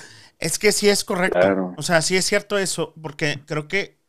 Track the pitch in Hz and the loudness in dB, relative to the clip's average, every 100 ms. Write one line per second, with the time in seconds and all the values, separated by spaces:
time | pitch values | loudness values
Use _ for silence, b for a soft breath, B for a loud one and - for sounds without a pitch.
0 | B B B _ 165 - 208 - 202 202 | B B B _ -6 0 0 4 4 2
1 | - 180 185 180 190 190 180 156 151 165 | 0 -2 0 4 4 2 -2 -6 0 2
2 | 151 185 - 208 - 202 185 - 151 160 | 2 0 2 -2 0 -2 -2 -4 -6 -10
3 | 156 143 151 135 - 151 151 196 180 _ | -14 -4 -4 -4 -6 -8 -4 -4 -4 _